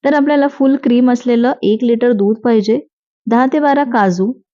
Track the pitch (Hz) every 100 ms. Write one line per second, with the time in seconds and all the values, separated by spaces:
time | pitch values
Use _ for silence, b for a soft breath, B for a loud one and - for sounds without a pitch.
0 | 277 294 285 294 277 - 269 277 - 240
1 | 247 247 247 233 247 - 196 220 240 233
2 | 240 214 202 220 247 226 208 247 - _
3 | _ _ - 233 262 302 294 285 277 240
4 | 196 180 196 262 _